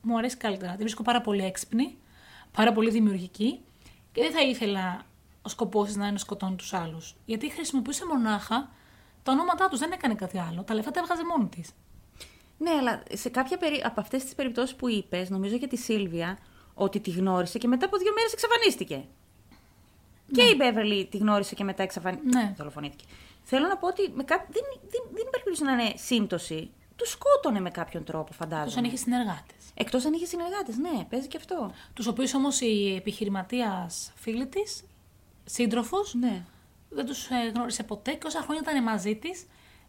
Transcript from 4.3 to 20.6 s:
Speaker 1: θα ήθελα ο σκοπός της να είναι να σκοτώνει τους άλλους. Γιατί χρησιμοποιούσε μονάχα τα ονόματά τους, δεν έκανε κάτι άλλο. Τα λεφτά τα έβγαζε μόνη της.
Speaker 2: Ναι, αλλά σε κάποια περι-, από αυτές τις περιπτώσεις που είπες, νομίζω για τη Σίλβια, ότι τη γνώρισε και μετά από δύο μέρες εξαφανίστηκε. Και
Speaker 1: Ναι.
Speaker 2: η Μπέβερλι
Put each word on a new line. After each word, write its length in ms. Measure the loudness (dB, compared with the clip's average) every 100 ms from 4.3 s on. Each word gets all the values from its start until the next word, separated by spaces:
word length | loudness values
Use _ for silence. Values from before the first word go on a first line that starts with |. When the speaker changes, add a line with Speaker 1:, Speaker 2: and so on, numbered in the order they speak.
Speaker 1:
θα 80 | 4
ήθελα 640 | 4 4 0 0 0 -4 -10 -20 _ -14
ο 60 | -12
σκοπός 380 | -2 2 2 2
της 100 | 0
να 60 |
είναι 100 | 0
να 60 | -2
σκοτώνει 380 | -4 -4 -4 -4
τους 160 | -4
άλλους. 420 | -4 -4 -8 -14 -18
Γιατί 260 | -6 -4 -4
χρησιμοποιούσε 560 | -4 -2 0 0 -4 0
μονάχα 640 | 2 2 0 0 -2 -2 -16 -20 -20 -20 -6
τα 100 | 2
ονόματά 360 | 4 4 4 4
τους, 100 | 2
δεν 140 | -2
έκανε 220 | 0 0
κάτι 240 | 0 -2 -4
άλλο. 240 | -4 -6
Τα 120 | -2
λεφτά 160 | -2 0
τα 100 | -2
έβγαζε 220 | -2 -2
μόνη 240 | 0 0 0
της. 220 | -4 -14 -16 -20 -20 -20 -20 -20 -20 -20 _
Speaker 2:
Ναι, 120 | 0
αλλά 320 | 2 2 0 -6
σε 160 | -6 -2
κάποια 280 | -2 -2 0
περι-, 240 | 0 0
από 160 | -2 -2
αυτές 240 | -2 -4
τις 100 | -4
περιπτώσεις 420 | -4 -2 0 -2 -2
που 120 | 0
είπες, 420 | 0 -2 -4 -2
νομίζω 260 | -2 -2 -2
για 120 | -2
τη 80 | -4
Σίλβια, 640 | 0 0 0 -2 -4 -6 -14 -20 -20
ότι 260 | -2 0 0
τη 100 | -2
γνώρισε 480 | 0 2 2 2 0
και 100 | 2
μετά 180 | 2 2
από 100 | 2
δύο 160 | 2
μέρες 180 | 2 0
εξαφανίστηκε. 720 | 0 2 6 4 2 -4 -6 -8 -20 _ -20 -20 -20 -20 _ -20 -20 -20 -20 0
Και 100 | 8
Speaker 1:
Ναι. 60 | 8
Speaker 2:
η 60 |
Μπέβερλι 500 | 8